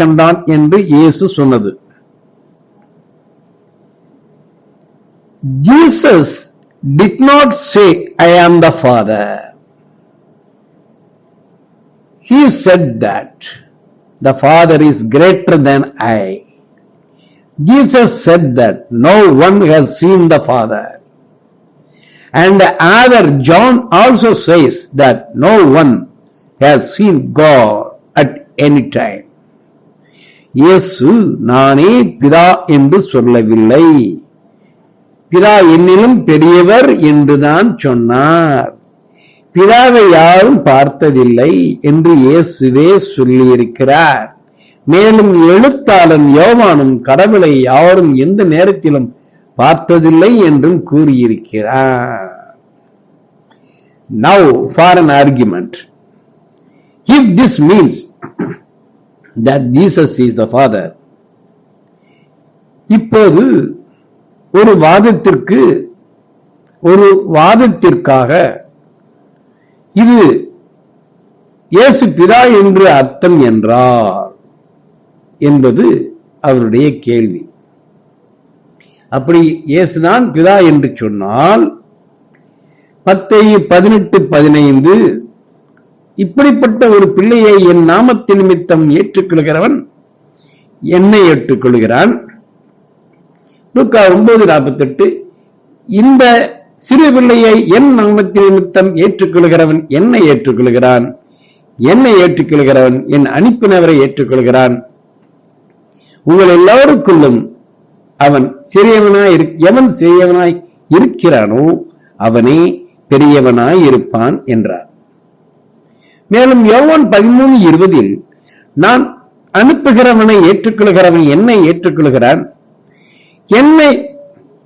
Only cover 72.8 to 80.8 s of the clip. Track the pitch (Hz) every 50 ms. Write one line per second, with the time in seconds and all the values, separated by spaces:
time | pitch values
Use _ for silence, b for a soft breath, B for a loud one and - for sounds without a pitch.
72.8 | 196 185 151 139 131 127 - - - 180 175 156 135 117 110 110 104 107 117 123
73.8 | 127 127 123 120 110 101 92 98 95 95 - _ _ _ _ _ _ _ _ _
74.8 | _ _ _ _ _ _ _ _ _ _ _ _ 143 147 143 143 131 127 113 147
75.8 | 233 - - - - - - - _ _ _ _ - 147 135 127 120 110 107 120
76.8 | 147 151 127 - - 120 120 117 113 107 90 82 - - _ _ _ _ _ _
77.8 | _ _ _ _ _ _ _ _ _ _ _ _ _ _ _ _ _ _ _ b
78.8 | b b b b b b 123 135 127 147 170 170 165 156 160 160 - 147 139 170
79.8 | 185 160 - 160 160 170 202 247 247 208 135 156 165 185 196 196 180 165 151 143